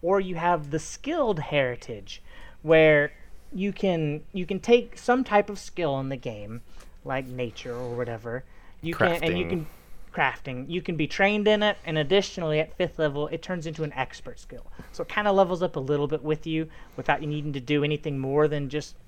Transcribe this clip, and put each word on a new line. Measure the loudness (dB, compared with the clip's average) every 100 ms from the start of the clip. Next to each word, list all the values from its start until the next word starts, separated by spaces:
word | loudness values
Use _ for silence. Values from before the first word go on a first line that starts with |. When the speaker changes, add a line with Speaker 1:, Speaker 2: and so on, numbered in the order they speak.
Speaker 1:
Or | 4 2
you | 2 0
have | 2 2 0
the | -4
skilled | -4 -10 -4 -2 0 0
heritage, | 0 0 0 -2 -8 -12 -10 -16 -16 -16 -16 -12
where | 6 10 10 8 4 -2 -16 -16 -10
you | -4 -4
can, | 0 0 2 0 -2 -6
you | -6 -4
can | -4
take | 6 4 4 -8
some | 2 2 6
type | 4 4
of | -4
skill | -10 -4 0 0
in | -2
the | -6
game, | -8 -10 -10 -12 -12 -16 -16 -16
like | -4 -4 -4
nature | -6 -6 -6 -10 -8
or | -6
whatever. | -4 -4 -4 -6 -8 -8 -18 -18 -10
You | -6 2
can, | 2 2
and | 0 0
you | -2
Speaker 2:
Crafting. |
Speaker 1:
can | -4 -4 -12 -14 -12 -10
crafting. | 0 0 0 -8 -8 -4
You | -4
can | -4 -2
be | -2
trained | 4 4 6 4
in | 6
it, | 4 0 -2
and | 0
additionally, | 4 4 2 -4 0 0
at | 0 0
fifth | -2 2
level, | 0 0 -4
it | -4
turns | -4 -6 -6
into | -4
an | -6
expert | -4 -6 -6 -12 -12
skill. | -14 -14 -14 -14 -14
So | -10
it | -4
kinda | 0 4
levels | 6 4 4
up | 0 -2
a |
little | 0 0 2
bit | -2
with | 0 -2 0
you | -2 -2 -8 -16 -8
without | 0 0
you | 0
needing | -4 -2
to | -6
do | 0 2
anything | 2 0 -2 -4
more | 0 4 4
than | 2 -2
just | -4 -6 -16